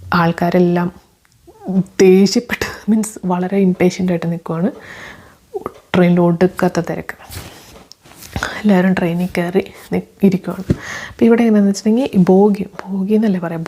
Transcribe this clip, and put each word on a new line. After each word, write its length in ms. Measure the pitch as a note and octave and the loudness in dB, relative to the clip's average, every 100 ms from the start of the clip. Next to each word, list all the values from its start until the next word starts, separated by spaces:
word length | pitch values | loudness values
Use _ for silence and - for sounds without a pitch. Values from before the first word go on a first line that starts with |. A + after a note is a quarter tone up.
| - F3 | -4 0
ആൾക്കാരെല്ലാം 680 | E3+ E3+ F3 F3+ F3 F3 F3 - _ _ _ _ - G#4+ G4 F#3 - - | 0 0 0 2 2 0 -4 -8 _ _ _ _ -20 -16 -6 -4 -2 4
ദേഷ്യപ്പെട്ട്, 640 | F#3+ F#3+ G3 A#3+ A#3+ - - - - | 6 6 4 0 -4 -8 -10 -6 -2
മീൻസ് 240 | A3 G#3 - F3+ | 0 -2 -6 -6
വളരെ 260 | F3+ F3+ G3 F#3 | -4 -2 0 2
ഇംപേഷ്യൻ്റ് 440 | F3+ F3+ - F#3 | 2 0 0 -2
ആയിട്ട് 140 | E3+ E3+ | -2 -4
നിൽക്കുവാണ്. 360 | E3 - E3 G3+ - - - - - - _ _ G#4 - - _ | -6 -6 -4 -4 -6 -16 -20 -20 -20 -20 _ _ -12 -12 -16 _
ട്രെയിനിൽ 260 | F#3 F3 F3 F3 | 2 2 4 2
ഒടുക്കത്തെ 560 | E3 F#3 - F3+ E3+ E3+ | 2 0 0 -4 -2 -6
തിരക്ക്, 260 | E3 - - - - - - - - - _ _ - - - - - | -8 -10 -16 -18 -18 -18 -20 -20 -20 -20 _ _ -20 -14 -8 -8 -2
എല്ലാവരും 340 | G#3+ F#3 F#3+ F#3 | 2 2 2 0
ട്രെയിനിൽ 300 | F3 F3 F3+ - | -2 -2 -4 -4
കയറി 260 | F3 F#3 - - - | -2 -2 -4 -8 -8
നി-, 100 | F3+ F#3 - G3 | -8 -8 0 2
ഇരിക്കുവാണ്. 380 | F#3 - F#3 - - - - - | 2 -4 -8 -6 -6 -8 -14 -12
അപ്പോൾ 160 | - A3+ | 0 4
ഇവിടെ 140 | A#3 | 4
എങ്ങനെയാണെന്ന് 300 | A#3 G#3 G3 | 4 4 2
വെച്ചിട്ടുണ്ടെങ്കിൽ 500 | G3 G#3+ A3+ C#4 G3 F3+ | 0 0 0 0 2 4
ബോഗി, 360 | F#3+ G#3 G3 F#3 - | 6 4 2 -6 -12
ബോഗി 300 | F#3+ F#3+ F#3+ G#3+ | -8 -6 0 0
എന്നല്ലേ 240 | A3 F#3 E3+ | 0 -2 -4
പറയാം, 180 | E3 | -4